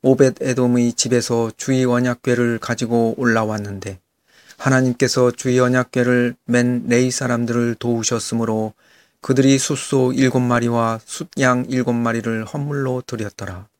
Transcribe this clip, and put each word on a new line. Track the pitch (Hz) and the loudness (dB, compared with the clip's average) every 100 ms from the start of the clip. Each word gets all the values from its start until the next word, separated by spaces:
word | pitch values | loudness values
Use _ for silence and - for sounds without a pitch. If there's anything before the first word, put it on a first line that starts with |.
오벳 | 131 135 135 - | 4 4 4 2
에돔의 | 135 127 123 123 120 | -2 0 2 2 2
집에서 | 117 120 120 - 117 113 - | 0 0 0 0 -2 -2 -4
주의 | - 131 | -2 0
언약궤를 | 127 120 123 120 - 123 120 113 | 2 2 0 -2 0 2 2 0
가지고 | - 117 117 117 113 113 | -4 -6 0 0 0 0
올라왔는데, | 123 113 107 107 101 98 98 95 _ _ _ _ _ - | 0 2 0 -4 -6 -10 -12 -14 _ _ _ _ _ -6
하나님께서 | 139 131 127 120 127 - 123 | 0 2 2 0 0 2 0
주의 | 120 127 123 | 0 0 2
언약궤를 | 123 127 123 127 123 123 120 - - | 2 2 0 0 2 2 0 -4 -2
맨 | 120 123 123 120 | 0 2 -2 0
레이 | 120 127 | 2 2
사람들을 | 123 127 120 117 120 120 113 | -2 -2 -2 -2 0 -2 -2
도우셨으므로, | 120 117 110 117 - 117 113 110 110 - _ _ _ _ | -2 -2 -2 -4 -4 -4 -2 -2 -4 -10 _ _ _ _
그들이 | - 131 135 135 | 0 4 4 4
숫소 | - 139 - 139 127 | 0 -6 -2 0 0
일곱 | 127 131 127 | 2 2 2
마리와 | 123 120 117 117 113 113 | 2 0 0 0 -2 -4
숫양 | - - - - 131 123 123 | -10 -12 -10 0 2 2 -2
일곱 | 127 123 | -2 -2
마리를 | 120 117 113 113 113 110 | -2 -2 -2 -4 -6 -6
헌물로 | 151 143 143 135 127 - | -8 -6 -4 -4 -6 -8
드렸더라. | 117 104 - 98 92 101 | -8 -10 -10 -12 -12 -16